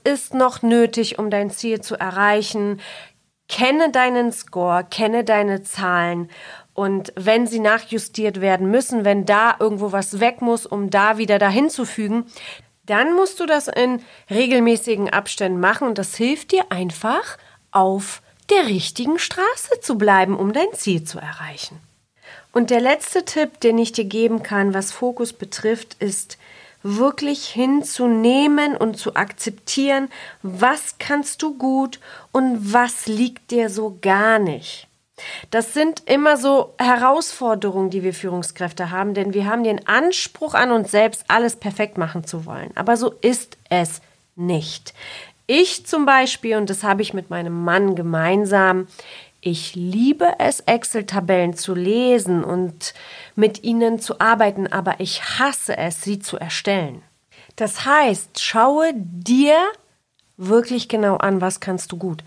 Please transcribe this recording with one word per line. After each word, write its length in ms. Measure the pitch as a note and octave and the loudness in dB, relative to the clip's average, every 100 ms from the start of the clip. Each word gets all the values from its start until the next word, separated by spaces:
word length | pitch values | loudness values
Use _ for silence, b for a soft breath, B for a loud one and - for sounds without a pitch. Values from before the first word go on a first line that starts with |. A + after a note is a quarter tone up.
ist 300 | - C#4 - | -2 -2 -2
noch 280 | C4 B3+ B3+ | 2 2 2
nötig, 560 | A#3 A#3 A3+ A3+ A3 - | 2 4 4 2 -4 -4
um 120 | G#3+ | -2
dein 200 | G3+ G3+ | -2 -2
Ziel 300 | - A#3 A3 | -4 -4 -4
zu 160 | - - | -6 -6
erreichen. 840 | F#3 F3+ G#3 G#3 G#3 A3 G3+ G3 B B B B _ _ - | -4 0 2 2 0 -2 -4 -4 B B B B _ _ -10
Kenne 420 | - B3 D4 D#4+ | 0 2 2 2
deinen 420 | B3+ B3+ B3 A#3+ | 2 2 2 0
Score, 520 | A#3 - F#3 F3 F3 F3+ | -2 -8 -2 0 0 -2
kenne 320 | - A3 A#3 | -2 0 0
deine 400 | A3 G#3 G#3 G3 | 2 2 2 -2
Zahlen 640 | G3 - F#3+ F3+ E3+ F3 E3+ B B B B | -6 -4 0 0 0 -2 -6 B B B B
und 400 | - G3 G3 F#3 | -4 -2 -2 -6
wenn 320 | - F#3+ A3+ A#3+ | -4 2 2 2
sie 140 | A3+ | 0
nachjustiert 800 | G#3 A3 - A3+ - - G#3+ F#3+ | 2 0 -2 -8 -6 -4 -4 0
werden 300 | F#3+ F#3 F#3+ | 0 2 2
müssen, 340 | A#3 C4 A#3+ | 0 0 0
wenn 220 | G3+ G3+ F#3+ | 2 2 2
da 280 | G#3 A3+ - | 4 4 2
irgendwo 320 | A3 G3+ G#3 | 0 -2 -4
was 260 | G3 F#3 G3+ | -4 -4 0
weg 220 | A#3 A#3+ | 0 0
muss, 260 | A#3+ A#3 - | -2 -2 -2
um 240 | G#3 G3+ | -6 0
da 280 | G3 G#3 A3 | 2 2 2
wieder 200 | G#3+ G3+ | 2 2
dahin 320 | G3+ G3+ D4+ | 4 4 2
zu 140 | - | 0
fügen, 420 | A#3+ - G#3 A3+ A#3 B B B B _ | -6 -4 -2 -2 -4 B B B B _
dann 300 | - G#3 C#4+ | -2 2 4
musst 260 | F4 F#4+ - | 4 2 0
du 60 | E4+ | 0
das 220 | D4+ C#4+ | 0 0
in 340 | - B3 B3 B B B | 0 0 0 B B B
regelmäßigen 800 | G3+ B3+ B3+ A#3 A3+ A#3+ G#3 G3+ | 0 2 4 4 4 0 -2 0
Abständen 520 | - G3+ - F#3+ F3+ | 0 -2 -4 -2 2
machen 280 | F#3 A3 C4 | 2 2 0
und 100 | G3+ | -2
das 180 | F#3+ - | -4 -2
hilft 340 | A#3+ D4+ - | -2 -2 0
dir 140 | F#4+ F#4 | 0 0
einfach, 680 | F3+ F3+ D#3 A3 D4 - - b b _ | -2 -6 -4 -2 -2 -4 -12 b b _
auf 520 | G3 F#3+ G3 G3 - b b - | 2 2 2 -4 -12 b b 2
der 160 | G4+ C4+ | 2 4
richtigen 520 | F#3+ - - B3 E4+ | 0 -4 -4 -2 -2
Straße 640 | - - G4 C5 - A#4+ | -2 -2 -2 -2 -2 -2
zu 160 | - A3+ | -2 0
bleiben, 400 | G#3 G3 F#3 G3 | 4 4 4 0
um 160 | G3 | 0
dein 200 | A#3+ F#4+ | 0 -2
Ziel 300 | - G3+ E3+ | -2 -2 -2
zu 140 | D#3+ E3+ | -4 -12
erreichen. 600 | - - D#3 C#3+ - D#3 _ _ _ _ B B B | -14 -14 -14 -14 -16 -18 _ _ _ _ B B B
Und 180 | A#3+ A#3+ | 0 2
der 100 | A#3+ | 2
letzte 440 | B3 D4 - F#4+ | 2 0 0 -4
Tipp, 360 | F4+ D#4 D4+ - | -2 -2 -2 0
den 180 | A#3+ A3+ | 2 4
ich 140 | A#3 | 2
dir 120 | A#3 | -2
geben 380 | G3+ G#3 A3+ A3+ | -4 0 0 0
kann, 320 | - G#3 G3 | -2 0 0
was 180 | G3 G3 | 0 -4
Fokus 400 | - B3 A#3+ A#3 | -4 -4 -4 -6
betrifft, 640 | - F#3+ - G#3+ A3+ - - | -8 -14 -4 -2 -2 -6 -8
ist, 400 | G3+ F#3+ - - B B B B | -6 -6 -10 -16 B B B B
wirklich 680 | G3 G3+ C4+ C#4 D4 C#4+ - | -6 0 0 0 -4 -4 -6
hinzunehmen 1300 | A3 C4 C#4+ C#4+ - B3 A3+ A#3 C4 D4 D4 D4 C#4+ | -2 2 2 0 0 2 4 4 4 4 4 2 0
und 220 | A3+ G#3+ | -2 -4
zu 180 | - - | -4 -2
akzeptieren, 960 | G3+ - - G3+ - - C#4 C4+ C4+ B B B | -4 -6 -10 -10 -6 -2 2 2 -2 B B B
was 540 | G3 F#3 A#3+ D4+ - - | -10 0 0 0 -4 -10
kannst 440 | - C#4+ C#4+ - | -4 -2 -2 -6
du 140 | D#4 C#4 | -6 -2
gut 420 | C4 C4 C4+ - B B B | 0 0 -2 -6 B B B
und 420 | C4+ C4 A#3+ G3+ | 0 2 0 0
was 340 | A#3 A#3+ - - | 2 2 -2 -4
liegt 440 | G#3+ B3 B3 - | 0 0 -2 -2
dir 200 | A#3+ A3+ | 0 0
so 280 | G3 A3 F3+ | -2 -6 -4
gar 360 | F#3+ F#3+ G#3+ A3 | 0 2 4 4
nicht. 480 | F#3+ C#3 - - - _ _ - B B B | 2 -4 -10 -18 -20 _ _ -20 B B B
Das 240 | A3 A#3 | -2 -2
sind 280 | D4 D#4 D#4+ - | 0 0 0 0
immer 300 | C4+ D4+ D4 | 4 4 4
so 380 | C4 C#4 - - | 4 2 2 0
Herausforderungen, 1120 | B3 B3 B3+ D4 D#4+ - A#3+ G#3+ G3+ F#3+ F#3+ | 2 4 4 2 0 -4 -2 0 -2 -2 -2
die 120 | F#3+ | -2
wir 120 | F#3 | -4
Führungskräfte 760 | F3+ F#3+ F3 E3+ - F3 E3 F3 | -4 -6 -6 -6 -6 -8 -6 -6
haben, 240 | F3+ G3+ | -4 -2
denn 180 | G3+ G3 | -2 -2
wir 140 | G3 G3+ | -2 -2
haben 180 | A#3 | 0
den 220 | A3+ G#3 - | 0 -2 0
Anspruch 680 | A3 E4 F#4 - - D#4 | 2 2 0 -6 -8 -2
an 160 | - B3 | 2 4
uns 200 | A#3 G3+ | 2 2
selbst, 340 | G#3 A3 G#3+ - | 2 2 0 0
alles 280 | A3 A#3 A#3 | 2 2 -2
perfekt 420 | G#3 G3 G#3+ G3 | -6 -4 -4 -4
machen 260 | E3 F3 | -6 -6
zu 220 | E3 E3 D#3+ | -8 -10 -10
wollen. 240 | - - | -12 -10
Aber 220 | - G3 A#3 | -4 0 0
so 180 | A#3 - | 0 0
ist 360 | A#3+ A#3+ - - - | 0 0 -4 -14 -2
es 300 | F3+ E3+ - b b b - | 0 0 -6 b b b -6
nicht. 560 | F3 E3 D#3 - - - B B B B - | -2 -2 -4 -12 -16 -20 B B B B 0
Ich 400 | C#4 F#4 - - | 2 2 -2 -4
zum 200 | D#4+ C#4 | 0 4
Beispiel, 500 | C4+ C4 - A3+ A3 | 4 4 -2 -2 -2
und 140 | G3+ | -2
das 140 | G3 | -2
habe 180 | G#3+ G3 | 0 0
ich 120 | G#3+ | -2
mit 160 | G3 - | -6 -8
meinem 340 | F3 E3+ E3+ | -6 -4 -4
Mann 300 | E3+ F#3 G3 | 0 2 2
gemeinsam, 920 | F3+ E3+ E3 E3 G3 G3+ G3 F#3+ F#3 F#3 B B B B B F3+ | 0 -2 0 2 2 2 4 4 2 -2 B B B B B -6
ich 280 | E3 - | -6 -6
liebe 580 | F3 F3 G3 B3+ D4 - - | -8 -4 2 2 4 2 2
es, 220 | - - | 0 0
Excel-Tabellen 960 | - A#3 - A3+ G#3 G3 F3+ F#3 F3 | 0 0 0 -6 -4 -2 2 2 2
zu 200 | E3+ - | -2 -4
lesen 680 | F3+ F3+ A3+ B3 B3 F3+ E3+ | -2 0 2 4 2 2 0
und 520 | - F3+ F3+ D#3+ - - B B B B | 0 -2 -4 -6 -14 -14 B B B B
mit 260 | G#3+ G#3+ | 0 0
ihnen 380 | A#3 A#3 A#3 A3+ | -2 0 2 0
zu 180 | - - | -4 0
arbeiten, 480 | G#3+ A3+ G#3+ G3+ F#3+ | 2 4 2 0 -4
aber 340 | G3 F3+ - | -2 -2 -4
ich 380 | F#3+ - - - | -4 -6 -6 -2
hasse 380 | C4+ C4+ - - | -2 -2 -6 -4
es, 240 | E3 E3 | -4 -6
sie 180 | F#3+ G3+ | -6 -6
zu 200 | - - | -6 -10
erstellen. 640 | E3 - - G3 D3+ A#2+ - _ _ b b - | -8 -6 -2 -2 -2 -8 -20 _ _ b b -6
Das 280 | G#3+ - | -4 -2
heißt, 560 | C4 D4 C#4 F#3 - - | 2 4 4 0 -4 -8
schaue 520 | - A3+ B3 D4 D#4+ | -2 2 4 4 2
dir 640 | C4 F3 F3 F3 B3 C#4+ D#4 F#4+ A4 _ _ _ _ _ - | 0 -6 -6 2 4 6 6 4 -4 _ _ _ _ _ -8
wirklich 500 | F#3 A3+ A#3 B3 - | 2 2 2 -4 -2
genau 280 | A3 G#3 F#3+ | 0 2 2
an, 260 | G3 F#3+ | 0 0
was 180 | F#3 - | 0 -4
kannst 320 | - F#3 - | -6 -6 -6
du 60 | F3 | -8
gut, 260 | F#3 D#3+ | -6 -8